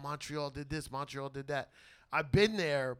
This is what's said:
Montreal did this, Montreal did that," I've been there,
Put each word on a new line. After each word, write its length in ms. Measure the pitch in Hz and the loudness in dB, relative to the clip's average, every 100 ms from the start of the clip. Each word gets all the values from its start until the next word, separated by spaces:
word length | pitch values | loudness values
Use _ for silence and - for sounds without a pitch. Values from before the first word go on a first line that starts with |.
Montreal 460 | 139 147 - 151 143 | -6 -6 -6 -4 -4
did 200 | 135 139 | -4 -6
this, 220 | 156 - | -6 -4
Montreal 380 | 131 143 135 139 | -6 -6 -6 -6
did 180 | 135 135 | -8 -4
that," 220 | 143 - - - - - | -4 -4 -12 -20 -20 -2
I've 200 | 143 147 | -2 4
been 240 | 180 214 214 | 6 6 4
there, 380 | 160 143 131 | 2 2 0